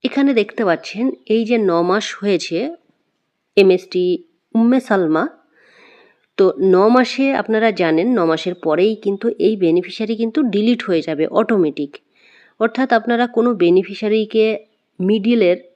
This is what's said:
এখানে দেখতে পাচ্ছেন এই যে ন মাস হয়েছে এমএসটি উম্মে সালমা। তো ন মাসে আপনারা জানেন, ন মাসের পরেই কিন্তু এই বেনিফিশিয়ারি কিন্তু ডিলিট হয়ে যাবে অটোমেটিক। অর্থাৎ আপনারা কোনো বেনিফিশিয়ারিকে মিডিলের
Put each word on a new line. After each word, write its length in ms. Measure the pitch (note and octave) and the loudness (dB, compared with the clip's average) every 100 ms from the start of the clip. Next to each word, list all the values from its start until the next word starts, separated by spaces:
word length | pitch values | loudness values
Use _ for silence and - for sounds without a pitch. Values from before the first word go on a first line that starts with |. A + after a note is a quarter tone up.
এখানে 280 | B3 - C#4 | -4 0 0
দেখতে 280 | A#3 G#3+ - G#3 | 2 -2 -2 -2
পাচ্ছেন 400 | E3 - G3 C4 - _ | -2 -4 -6 -6 -6 _
এই 180 | A3 A3 | -2 0
যে 120 | A#3 | 0
ন 140 | G3+ E3+ | 2 0
মাস 220 | F3 G3 G3+ | 0 -2 -4
হয়েছে 440 | - G3+ F3+ - E3+ C4+ E4+ _ _ _ _ _ _ _ - | -6 -2 -2 -2 -6 -6 -10 _ _ _ _ _ _ _ 2
এমএসটি 460 | G3 F3+ F#3 F#3 F3+ E3+ - _ _ A3+ | 4 4 0 -4 -2 -2 -6 _ _ 0
উম্মে 240 | A#3 C4 | 2 2
সালমা। 440 | B3+ G3+ E3 D#3 D4+ - _ _ _ _ - - _ _ _ - | 0 0 2 0 -2 -8 _ _ _ _ -20 -20 _ _ _ 0
তো 80 | F#3+ - F#3+ | 0 2 2
ন 20 | F#3 G#3 | 4 4
মাসে 360 | B3 A#3+ - C4+ | 4 2 0 -2
আপনারা 360 | C4+ G#3 A3 A3+ | -2 -2 0 0
জানেন, 360 | F3+ E3 D#3+ G#3+ | 0 0 0 0
ন 60 | A#3+ E3 | 0 0
মাসের 300 | D#3 F#3 F3 | -2 -4 -6
পরেই 380 | D#3+ D#3 G3 G#3+ | -2 0 0 0
কিন্তু 320 | G3+ G3 A#3 A3+ | -4 -4 -4 0
এই 140 | F#3 G#3+ | -2 2
বেনিফিশিয়ারি 600 | F3 E3+ F3+ - G#3+ A3 | 2 0 -2 -8 -8 -4
কিন্তু 240 | A3+ A3 | -4 -2
ডিলিট 380 | C4 G3 A3 A#3+ | -2 0 0 0
হয়ে 180 | - E3+ | 0 -2
যাবে 240 | D3+ D3+ D#3+ | -2 -4 -2
অটোমেটিক। 600 | - A3 A3 D#3+ - C#3+ - _ _ _ _ _ _ | 0 0 0 0 -2 -10 -12 _ _ _ _ _ _
অর্থাৎ 300 | A3+ A3+ C4 | -4 -2 0
আপনারা 320 | A#3 A3+ A#3+ A#3+ | 0 0 -2 0
কোনো 220 | A#3+ A#3+ | 0 0
বেনিফিশিয়ারিকে 920 | A3 F3 F3+ G3 G3 G#3+ A3 G#3+ A3 A3 G#3+ - _ _ _ | 2 2 2 0 -6 -2 -2 0 0 0 -2 -10 _ _ _
মিডিলের 580 | F#3 G#3+ G3+ A#3+ F#3 F3 - | 0 0 2 2 2 0 -4